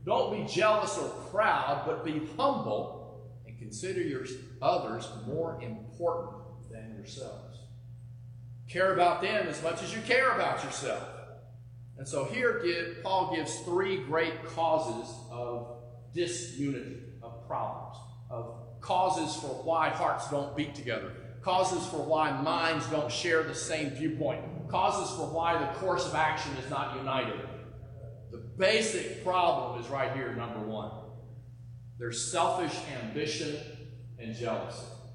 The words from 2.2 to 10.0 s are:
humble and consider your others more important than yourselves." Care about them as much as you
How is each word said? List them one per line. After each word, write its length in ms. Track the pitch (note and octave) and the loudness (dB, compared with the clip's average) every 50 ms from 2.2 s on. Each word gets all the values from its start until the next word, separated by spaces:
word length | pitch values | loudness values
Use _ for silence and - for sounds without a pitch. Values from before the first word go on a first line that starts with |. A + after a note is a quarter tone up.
| D3+ - - | -2 -4 0
humble 920 | D#3 - C#4+ B3+ - A#2+ A2 G#2 - - - - - - - - - - - - - - | 4 4 4 4 2 0 0 0 0 0 -4 -8 -10 -12 -12 -14 -14 -14 -14 -14 -14 -14
and 100 | A2+ - - | -14 -12 -12
consider 420 | A2+ G#2 - - - F#3+ F#3 F3+ | -10 -10 -8 -6 -4 -2 0 0
your 240 | E3+ D#3 C3+ B2+ B2+ B2 B2+ - - - - - C3 | 0 0 -2 -2 -4 -6 -8 -10 -10 -14 -8 2 4
others 440 | D#3 F3+ C#3 - A2 A2+ A#2 - - - - - | 4 4 4 2 -2 -4 -4 -6 -8 -10 -8 -6
more 340 | - C#3+ D#3+ E3 E3 D#3 - | -4 -2 0 0 -2 -2 -6
important 760 | D#3+ - A2 - - - - - E3+ E3 E3+ E3+ E3+ - - - - - - - - - | -6 -8 -8 -8 -10 -12 -6 0 2 2 2 2 -2 -6 -8 -12 -14 -14 -14 -14 -14 -12
than 240 | A2+ A2+ A2 A2 A2 | -12 -12 -12 -12 -12
yourselves." 640 | G2+ G#2+ - - - - A2+ - - - - - - - - - - - - - - - - - - - - - - - - - - - | -12 -12 -12 -10 -10 -8 -8 -10 -12 -12 -14 -14 -14 -16 -16 -16 -16 -14 -16 -14 -14 -14 -14 -14 -14 -14 -16 -14 -14 -14 -14 -14 -14 -12
Care 260 | - - F3+ F#3 F#3+ F#3 | -4 2 4 4 6 8
about 280 | F3 F3 F3 E3 - | 8 8 8 6 6
them 260 | F#3 G3+ G#3+ G#3 F#3 | 2 2 4 2 2
as 140 | D#3+ D3+ - | 2 -2 0
much 220 | D#3+ E3 E3+ - - | 0 0 0 0 -4
as 100 | - G#3 | -4 -4
you 80 | A3 | -4